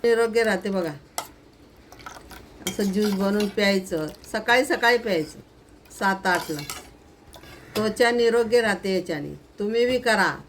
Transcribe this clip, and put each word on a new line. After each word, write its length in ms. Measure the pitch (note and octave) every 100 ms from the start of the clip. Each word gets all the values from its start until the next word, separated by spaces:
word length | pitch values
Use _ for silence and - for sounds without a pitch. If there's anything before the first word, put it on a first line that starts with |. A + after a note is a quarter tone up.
निरोगी 380 | A#3 A3+ A#3 A3
राहते. 280 | A3 F#3 G3+
बघा, 220 | F#3+ E3+ C#3+ - - - - - - - - - - - - - - - - -
असं 140 | F#3+
ज्यूस 300 | G3+ F#3+ G#3
बनवून 360 | G3 G3 G#3 G#3
प्यायचं, 580 | G3 G3+ G3 F#3 E3 D#3 - -
सकाळी 320 | A3 G#3+ B3
सकाळी 340 | C4+ A#3+ A#3+ A#3+
प्यायचं 400 | A#3 F3 D3+ - - - - - - -
सात 280 | G3 F#3+ F#3+
आठला. 340 | F3 - D3+ C#3+ - - - - - - - - - - -
त्वचा 340 | G#3+ G#3+ A#3+
निरोगी 500 | A#3+ A#3 A3+ A3+ A#3+
राहते 360 | A3 F#3+ G3 F#3+
याच्याने. 380 | F#3 D#3 D3 C#3+ - -
तुम्ही 280 | G3+ A3+ A#3+
बी 120 | B3+
करा 380 | B3 G#3+ F3 C#3+